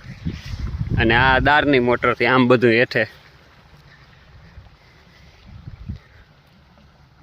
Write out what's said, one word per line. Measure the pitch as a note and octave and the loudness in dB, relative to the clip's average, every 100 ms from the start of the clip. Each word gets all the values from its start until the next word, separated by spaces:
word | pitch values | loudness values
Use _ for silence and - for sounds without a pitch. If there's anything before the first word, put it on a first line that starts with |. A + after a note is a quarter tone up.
| - - - - - - - - - - | -20 -14 -12 -12 -14 -10 -10 -8 -6 -2
અને | A2+ A#2 | 2 2
આ | C3 C3 | 4 2
દારની | C3+ D3 C#3+ C3 | 2 2 2 0
મોટરથી | B2 A#2+ B2 A2+ A#2+ | 0 0 -2 0 2
આમ | C3 B2 | 2 4
બધું | B2+ A#2 | 4 4
હેઠે. | A2+ B2+ A#2+ A2 - - _ _ _ _ - - - - - _ - - - - - _ _ - - - - - - - - - - - - - _ _ _ _ _ _ _ _ _ | 2 0 -2 -4 -8 -20 _ _ _ _ -20 -20 -20 -20 -20 _ -20 -20 -20 -20 -20 _ _ -20 -20 -20 -20 -20 -20 -20 -18 -16 -16 -20 -20 -20 _ _ _ _ _ _ _ _ _